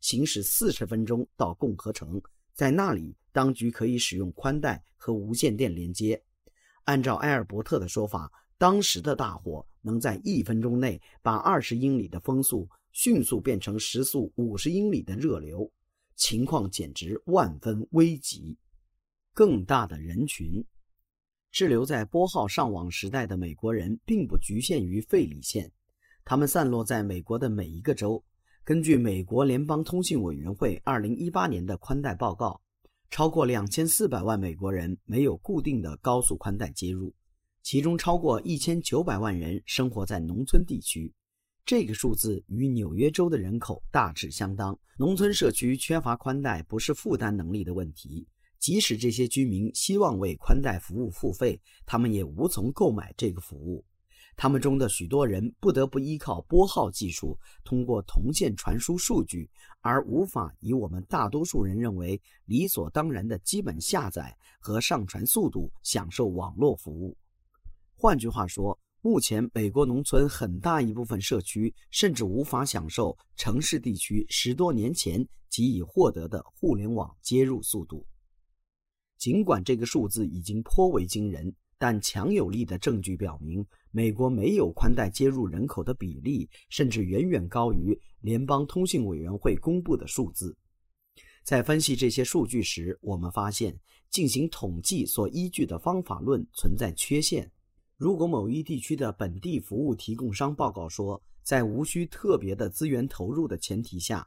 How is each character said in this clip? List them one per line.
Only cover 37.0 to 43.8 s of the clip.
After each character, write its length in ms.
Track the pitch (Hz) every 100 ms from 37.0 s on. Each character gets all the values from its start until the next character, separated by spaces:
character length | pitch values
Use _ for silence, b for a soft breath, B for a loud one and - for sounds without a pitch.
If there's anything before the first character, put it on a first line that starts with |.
| 92 - _ _ _ _
其 180 | - 135
中 160 | 156 170
超 200 | 175 175
过 220 | 160 113
一 160 | - 151
千 240 | 170 170
九 220 | - 147
百 140 | 175 101
万 200 | 107 87
人 240 | 80 95 -
生 240 | - 127
活 160 | 107 95
在 140 | 95
农 260 | 82 104 135
村 200 | - 170
地 140 | -
区。 320 | - 82 80 - _ _ _ _ -
这 200 | 240 107
个 80 |
数 220 | 107 123 107
字 280 | 110 95 -
与 200 | 104 135
纽 280 | 117 90 90
约 160 | 147
州 180 | 151 175
的 80 | 139
人 220 | 92 117
口 240 | - -